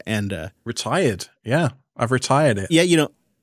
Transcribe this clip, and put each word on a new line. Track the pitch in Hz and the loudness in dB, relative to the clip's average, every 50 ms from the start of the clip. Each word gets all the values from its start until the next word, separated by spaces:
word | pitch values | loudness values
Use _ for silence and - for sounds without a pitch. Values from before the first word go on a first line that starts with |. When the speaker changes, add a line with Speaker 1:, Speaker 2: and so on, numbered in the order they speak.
| - - | -6 -4
Speaker 1:
and, | 110 107 104 98 98 | -4 -4 -4 -4 -6
uh, | 80 78 - - _ _ | -8 -8 -10 -14 _ _
Speaker 2:
Retired. | 117 117 - - 110 131 175 190 131 101 82 - - _ _ - | -10 -8 -8 -6 -4 -2 0 0 0 0 -2 -6 -14 _ _ -6
Yeah. | 104 123 160 143 135 - - _ _ _ | -2 0 0 0 0 -2 -6 _ _ _
I've | - 117 113 | -4 -2 0
retired | 131 123 - - 131 139 156 143 110 98 | 0 0 0 0 2 2 4 2 2 0
it. | 95 92 | 0 0
Speaker 1:
Yeah, | 160 160 175 | 2 2 4
you | 180 170 160 | 4 4 2
know, | 147 - - _ _ _ _ _ | 2 0 -4 _ _ _ _ _